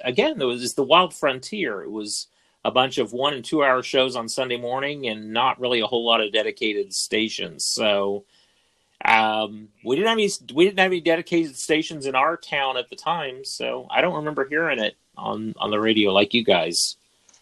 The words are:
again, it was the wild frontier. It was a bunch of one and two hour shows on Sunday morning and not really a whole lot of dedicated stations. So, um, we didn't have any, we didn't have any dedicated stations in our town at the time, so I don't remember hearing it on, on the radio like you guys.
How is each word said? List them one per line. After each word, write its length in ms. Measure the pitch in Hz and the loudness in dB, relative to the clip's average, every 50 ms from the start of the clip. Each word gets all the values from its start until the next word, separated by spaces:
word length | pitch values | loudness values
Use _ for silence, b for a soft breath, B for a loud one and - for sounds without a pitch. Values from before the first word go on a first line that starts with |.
| - | -6
again, 380 | 127 127 135 254 311 302 202 | -2 0 2 0 0 0 -2
it 40 | 135 | -2
was 280 | 123 123 120 123 117 - | -2 -2 -2 -4 -4 -2
the 100 | - 135 | -2 2
wild 300 | 127 156 175 185 165 - | 6 6 6 6 4 -2
frontier. 680 | - - 135 127 127 - - 214 208 170 120 104 95 71 | -2 -2 -2 -2 -2 -8 -10 -6 -4 -4 -4 -4 -6 -8
It 60 | 69 | -8
was 380 | 104 110 104 104 - - - _ _ _ _ _ _ _ - | -8 -8 -8 -6 -8 -8 -10 _ _ _ _ _ _ _ -4
a 40 | 117 | 0
bunch 260 | 110 127 131 131 127 139 | 2 2 2 2 0 -2
of 160 | 117 107 117 | -2 -2 -2
one 200 | 123 135 147 147 | -2 -2 -2 -2
and 100 | 127 113 | -4 -6
two 200 | - 160 151 143 | -2 0 2 4
hour 180 | 135 127 127 | 4 4 2
shows 360 | 120 - - 135 131 131 123 123 | 0 0 2 2 2 2 0 -6
on 100 | 113 110 | -6 -6
Sunday 300 | - - 131 127 120 120 | -4 -4 -4 -4 -4 -6
morning 500 | 120 120 127 135 139 143 147 143 135 117 | -4 -4 -4 -4 -4 -4 -6 -6 -6 -6
and 240 | 107 110 107 107 110 | -6 -6 -8 -4 -2
not 260 | 117 127 127 123 - | 0 2 2 0 0
really 200 | 127 123 123 117 | -2 0 0 0
a 80 | 107 107 | 0 0
whole 180 | 127 117 117 | 0 0 2
lot 140 | 117 113 113 | 2 2 2
of 120 | 107 104 104 | 2 2 0
dedicated 600 | 110 107 110 104 - 117 107 104 101 98 95 - | 0 0 0 -2 -2 -2 -2 0 -2 -4 -4 -4
stations. 720 | - - - 107 107 113 107 - - 98 87 80 - - | -6 -4 -2 0 0 0 0 -4 -6 -8 -10 -8 -6 -6
So, 600 | - - 120 113 107 101 101 98 101 101 101 - _ _ _ _ _ _ _ _ _ _ _ _ _ _ - - | -4 -2 0 2 2 2 2 2 -2 -4 -6 -8 _ _ _ _ _ _ _ _ _ _ _ _ _ _ -2 2
um, 640 | - 113 110 110 110 107 110 110 104 107 107 110 104 _ _ - | 4 4 4 4 4 2 0 -2 -4 -6 -14 -18 -20 _ _ -4
we 100 | 113 131 | -2 0
didn't 140 | 156 208 226 | 2 2 2
have 80 | 226 220 | 2 2
any, 120 | 208 190 - - 127 - 123 | 2 0 0 -4 -12 -6 2
we 120 | 151 180 | 4 4
didn't 140 | 208 196 190 | 4 6 2
have 120 | 190 190 | 2 2
any 80 | 185 170 | 2 0
dedicated 560 | 151 165 165 170 170 - 175 170 165 147 131 | 2 2 2 2 0 0 0 0 0 -2 -6
stations 500 | - - - 156 156 160 - 170 147 131 | -10 -2 0 0 0 0 -2 -8 -6 -6
in 80 | 139 131 | -2 2
our 200 | 131 139 160 170 | 2 2 2 0
town 400 | - - - 156 143 135 135 127 | -2 -6 -6 -2 -2 0 0 -2
at 140 | 123 120 - | -2 -6 -8
the 80 | - - | -10 -8
time, 480 | - 156 170 170 147 131 127 131 135 | -4 -4 -2 -2 -4 -8 -8 -10 -12
so 420 | - - - - 120 120 131 123 - | -12 -8 -6 -4 -4 -4 -6 -6 -2
I 120 | - 123 | 0 2
don't 140 | 151 180 165 | 2 2 0
remember 300 | 151 151 151 151 143 135 | -2 -4 -4 -2 -2 -2
hearing 340 | 135 147 156 165 156 135 113 | 0 0 0 0 0 0 0
it 180 | 107 107 - _ _ _ - - | -2 -2 -4 _ _ _ -14 -8
on, 360 | 107 110 107 107 110 110 - - | -6 -6 -4 -4 -4 -6 -6 -4
on 140 | - 104 | -4 -2
the 80 | 104 104 | 0 0
radio 320 | 110 113 110 107 104 98 | 2 4 4 6 4 6
like 220 | 95 101 104 - - | 6 4 4 4 2
you 100 | 120 110 | 0 4
guys. 540 | 104 95 87 80 85 85 - - - - _ _ _ _ _ _ _ _ _ | 4 4 4 2 0 -2 -2 -2 -2 -4 _ _ _ _ _ _ _ _ _